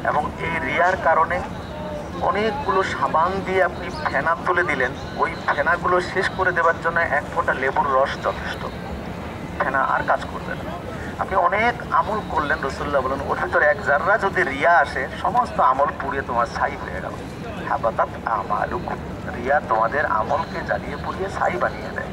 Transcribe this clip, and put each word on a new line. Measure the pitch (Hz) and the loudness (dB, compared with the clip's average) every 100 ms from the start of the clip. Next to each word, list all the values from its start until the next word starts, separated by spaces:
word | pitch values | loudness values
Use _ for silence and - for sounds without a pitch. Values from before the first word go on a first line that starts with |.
এবং | 113 139 151 165 | 2 0 0 -4
এই | 165 165 | -4 -4
রিয়ার | 131 147 175 185 | -2 2 4 4
কারণে | 165 160 165 180 185 - - - - - - - | 4 4 4 0 -4 -8 -10 -8 -8 -8 -8 -2
অনেকগুলো | 160 190 220 196 - 190 | 0 2 0 0 0 2
সাবান | 190 - 135 156 170 190 185 | 2 0 0 2 2 0 0
দিয়ে | 190 | 2
আপনি | 180 - 180 175 151 | 2 2 -8 -4 -2
ফেনা | 139 147 165 - | 0 0 0 2
তুলে | 180 | 2
দিলেন, | 175 143 127 123 - 135 | 2 0 0 -2 -8 -2
ওই | 147 - - - | -2 -2 -2 2
ফেনাগুলো | 139 175 180 180 | 4 4 4 2
শেষ | 180 185 196 180 | 2 0 0 2
করে | 185 | 2
দেওয়ার | 170 165 165 | 4 2 2
জন্য | 135 165 | 0 2
এক | 165 139 143 165 | 2 0 -2 -2
ফোঁটা | 165 | 0
লেবুর | 143 131 131 139 | 0 0 2 2
রস | 131 139 - | 4 2 0
যথেষ্ট, | 110 - - - - - - - - - - - - - | -2 -2 -6 -6 -8 -8 -8 -8 -8 -8 -8 -8 -8 -4
ফেনা | - 135 | 0 2
আর | 131 156 - | 2 2 2
কাজ | 143 - | 0 0
করবে | - - - | -8 -8 -6
না। | - - - - - - | -6 -8 -8 -8 -8 -6
আপনি | - 190 | 0 2
অনেক | 175 196 233 240 - | 4 4 2 0 0
আমল | 156 170 208 190 | 0 2 -2 -2
করলেন, | 156 147 156 | -2 0 0
রাসূলুল্লাহ | 139 135 147 143 | -2 -4 0 0
বলেন, | 131 139 147 | 0 -2 -2
ওর | 147 | -2
ভিতরে | 170 175 151 | 0 4 4
এক | 143 127 | 4 2
জাররা | 143 165 220 | 2 4 2
যদি | 196 175 | 2 2
রিয়া | 180 139 156 170 | 0 2 6 6
আসে, | 143 139 139 - | 4 0 -4 -2
সমস্ত | 180 233 240 - | 0 2 0 4
আমল | 175 131 147 - | 4 4 2 0
পুড়িয়ে | 196 - - | -4 -4 -2
তোমার | 120 117 - | 0 0 0
ছাই | 127 | -2
হয়ে | - 101 | -2 -6
গেল। | 92 - - - - - - - | -6 -6 -8 -10 -10 -8 -8 -4
হাবাতাত | - 113 127 170 - - | 0 0 0 -2 -2 -2
আমালুকুম, | 110 95 104 117 - - - - 98 - - | -2 0 -2 -2 -2 -4 -6 -8 -8 -8 -6
রিয়া | 120 147 - | 2 0 2
তোমাদের | 113 113 135 151 | 2 2 2 0
আমলকে | - 110 135 185 180 | 0 0 0 -2 -4
জ্বালিয়ে | - 202 - 147 - | -2 -2 -2 -6 -6
পুড়িয়ে | 180 190 - | -4 -4 0
ছাই | 135 | 0
বানিয়ে | 180 120 - | 2 -2 -2
দেয়। | - - - | -8 -8 -8